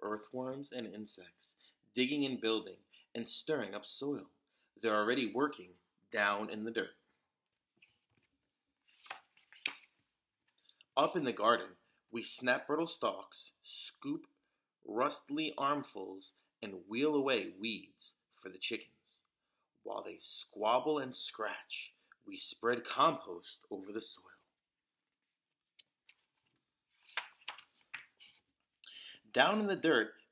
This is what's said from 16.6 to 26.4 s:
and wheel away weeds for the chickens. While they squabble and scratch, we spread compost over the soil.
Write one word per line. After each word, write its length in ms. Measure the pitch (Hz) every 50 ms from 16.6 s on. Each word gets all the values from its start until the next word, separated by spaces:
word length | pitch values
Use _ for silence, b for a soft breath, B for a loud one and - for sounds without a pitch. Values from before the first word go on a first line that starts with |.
and 280 | 117 104 98 90 87 98
wheel 260 | 110 120 139 156 151
away 360 | 143 135 135 127 107 92 -
weeds 680 | 90 95 107 113 107 90 - - _ - - - - _ _ _ _
for 140 | - - 95
the 100 | 92 -
chickens. 640 | - - 117 107 - - _ _ _ - - - - _ _ _ _ _ _ _ _ _ _ _ -
While 180 | - 104 101 95
they 160 | - 90 -
squabble 800 | - - - - - - - 98 104 110 120 127 - 156 151 147
and 160 | 135 127 127
scratch, 800 | - - - - - 107 101 98 - - - - - - - b b b b b b _
we 120 | 101 95
spread 480 | 92 - - - - - 117 123 117 117
compost 800 | - - 131 143 165 151 - - 101 87 85 - - - - _ _
over 220 | 101 95 95 101 101
the 80 | 110
soil. 240 | - - - - - - - _ _ _ _ _ _ _ _ _ _ _ _ _ _ _ _ _ _ _ _ _ _ _ _ _ _ _ _ - - _ _ _ _ - - _ _ _ _ _